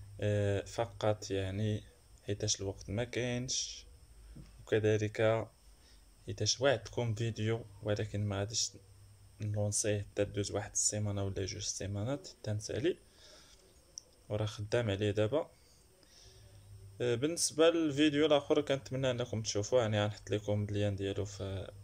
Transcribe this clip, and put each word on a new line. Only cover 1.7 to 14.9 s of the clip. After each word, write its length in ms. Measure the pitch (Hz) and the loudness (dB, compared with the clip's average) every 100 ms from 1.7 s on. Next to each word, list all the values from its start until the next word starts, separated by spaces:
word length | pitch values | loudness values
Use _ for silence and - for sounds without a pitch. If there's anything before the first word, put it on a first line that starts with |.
| 107 - - - - | -2 -6 -18 -20 -14
حيتاش 380 | - 101 104 - | -6 -4 -2 -2
الوقت 280 | 98 95 - | -4 -6 -6
ما 140 | 101 | -4
كاينش، 840 | 123 113 123 123 131 - - - - - - - - - - - | -2 -2 -2 -2 -2 -4 -4 -10 -18 -20 -20 -20 -20 -18 -18 -20
وكذلك 840 | - 113 107 107 107 107 110 113 - - - - - - - - - | 0 2 4 4 2 2 2 2 0 -10 -20 -20 -20 -20 -20 -18 -12
حيتاش 360 | - 107 - | -4 -2 2
وعدتكم 540 | 139 120 - - 120 107 | 2 2 0 -2 -2 0
فيديو، 500 | 117 110 107 113 - - | -2 -2 0 0 -4 -8
ولكن 420 | 107 104 107 101 104 | -2 -2 -2 -2 -2
ما 140 | 98 | -2
غاديش 320 | 104 110 - - - - - - - - | -2 -2 -4 -6 -20 -20 -20 -20 -20 -8
نلونسيه 680 | 107 104 104 101 110 104 101 | -4 0 0 0 0 0 -2
حتى 140 | - 101 | -2 0
دوز 260 | 101 101 | 0 -2
واحد 200 | 98 104 | -2 -2
السيمانة 520 | - - 107 107 101 | -2 -2 0 -2 0
ولا 220 | 98 98 95 | -2 -2 -4
جوج 160 | 98 | -6
سيمانات 680 | 98 - 98 101 110 143 - | -8 -6 -4 -2 -2 -4 -8
حتى 240 | - - | -10 -4
نسالي، 460 | 107 - - 151 - - - - - - - - - _ - - _ - | -4 -4 -2 0 -2 -8 -20 -20 -20 -20 -20 -20 -20 _ -20 -20 _ -6
وراه 160 | 107 107 | -2 -2
خدام 440 | - 104 120 | -4 -2 0
عليه 220 | 120 | 2